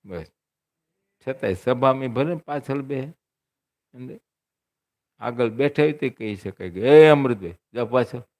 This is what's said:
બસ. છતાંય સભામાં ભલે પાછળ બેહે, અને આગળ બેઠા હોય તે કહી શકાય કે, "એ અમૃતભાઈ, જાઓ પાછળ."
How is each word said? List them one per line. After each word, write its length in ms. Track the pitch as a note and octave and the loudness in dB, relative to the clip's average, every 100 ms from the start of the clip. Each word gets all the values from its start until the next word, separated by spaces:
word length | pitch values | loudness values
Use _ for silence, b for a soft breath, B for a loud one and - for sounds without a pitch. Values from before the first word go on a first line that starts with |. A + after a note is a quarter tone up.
બસ. 280 | G2 F2 D#2 _ _ _ _ _ _ _ _ _ - | -16 -16 -16 _ _ _ _ _ _ _ _ _ -12
છતાંય 260 | C3 A2 | -6 -6
સભામાં 540 | F#2 - B2 C3+ C3 C3 | -4 -4 0 0 0 -4
ભલે 280 | A#2 D3+ E3+ | -4 -4 -6
પાછળ 460 | - D3 C3 C#3 | -8 -10 -6 -8
બેહે, 280 | C3+ C#3 C#3 - _ _ _ _ _ _ _ | -6 -10 -10 -16 _ _ _ _ _ _ _
અને 260 | B2 B2+ - _ _ _ _ _ _ _ _ _ _ | -20 -20 -20 _ _ _ _ _ _ _ _ _ _
આગળ 300 | A#2 A#2+ A#2+ | -10 -4 -4
બેઠા 340 | A2+ C#3+ C#3+ | 0 -2 0
હોય 100 | D3+ | -2
તે 160 | D3+ C3 | -2 -8
કહી 280 | - A2 G2+ | -6 -10 -8
શકાય 340 | G2 - F#2 | -12 -12 -12
કે, 100 | F2+ | -4
"એ 280 | A#2 D3+ D#3 | 8 10 10
અમૃતભાઈ, 480 | C#3+ C3+ G#2+ F2+ F2+ _ | 6 2 -4 -8 -14 _
જાઓ 120 | A#2 A2+ | -8 -2
પાછળ." 360 | B2+ A#2 A#2 - | 0 -2 -8 -18